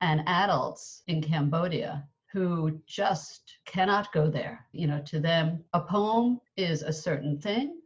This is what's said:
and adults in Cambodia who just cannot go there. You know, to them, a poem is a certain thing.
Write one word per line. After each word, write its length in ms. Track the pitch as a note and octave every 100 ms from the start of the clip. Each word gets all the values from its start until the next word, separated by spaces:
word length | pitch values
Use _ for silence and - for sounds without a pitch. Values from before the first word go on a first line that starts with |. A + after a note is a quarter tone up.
and 200 | F3 D#3 D#3
adults 760 | F3+ G3+ D3 - - - - -
in 140 | D#3+
Cambodia 840 | D3+ D#3+ C#3+ D#3+ F3+ D#3+ - C#3+ - _ _
who 480 | G3 F3+ E3 D#3 D#3 -
just 720 | - G#3 F3 - - - - -
cannot 460 | F#3+ F#3 G3+ G3+
go 160 | E3 D3+
there. 360 | C#3 - - -
You 140 | - D#3+
know, 140 | D3 C#3+
to 160 | D#3
them, 420 | E3 E3 D#3+ E3+ -
a 80 | F3
poem 600 | - G3+ G#3 A3+ A#3+ B3 - -
is 240 | F3+ D#3
a 100 | D#3+
certain 480 | D#3 F3+ C3+ C#3+ C#3+
thing. 400 | G#3 A3 C#4+ -